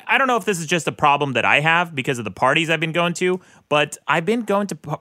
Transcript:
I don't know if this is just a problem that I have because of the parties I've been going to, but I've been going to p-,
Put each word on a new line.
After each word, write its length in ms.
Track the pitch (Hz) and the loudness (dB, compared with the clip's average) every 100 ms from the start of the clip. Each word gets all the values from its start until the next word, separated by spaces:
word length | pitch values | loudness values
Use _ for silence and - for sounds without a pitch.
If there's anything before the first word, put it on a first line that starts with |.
| - | -2
I 120 | 240 | 0
don't 100 | 262 | 2
know 80 | 240 | 0
if 80 | |
this 160 | 214 175 | 0 -4
is 60 | 151 | -2
just 200 | 175 156 | -2 -2
a 60 | |
problem 400 | 123 151 147 139 | 0 2 2 2
that 120 | 120 | 0
I 140 | 98 127 | 2 2
have 340 | 160 165 170 | 4 2 0
because 280 | 139 135 120 | -4 -4 -4
of 40 | |
the 60 | 104 | -6
parties 400 | - 131 156 160 | 0 2 2 0
I've 80 | 156 | -2
been 140 | 160 | 0
going 220 | 170 175 | -2 -2
to, 260 | 165 180 180 - - - | 0 -2 -2 -6 -18 0
but 300 | 147 147 - - | 0 0 -4 -2
I've 180 | 160 | 0
been 180 | 165 240 | 0 -2
going 260 | 208 202 202 | 0 -2 -2
to 80 | 160 | -8
p-, 160 | 143 - | -8 -8